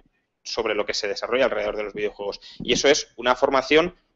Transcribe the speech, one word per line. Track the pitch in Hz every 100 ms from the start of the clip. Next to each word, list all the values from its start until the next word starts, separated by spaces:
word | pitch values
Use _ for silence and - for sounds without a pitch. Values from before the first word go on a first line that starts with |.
| _ _ _ _
sobre | - - 113
lo | 104 104
que |
se | - 104
desarrolla | 98 104 123 123
alrededor | 107 104 104
de |
los | 104
videojuegos. | 104 104 - 101 - - -
Y | -
eso | 117 139
es | 147 - -
una | 120 127
formación, | 135 135 - 151 175 - _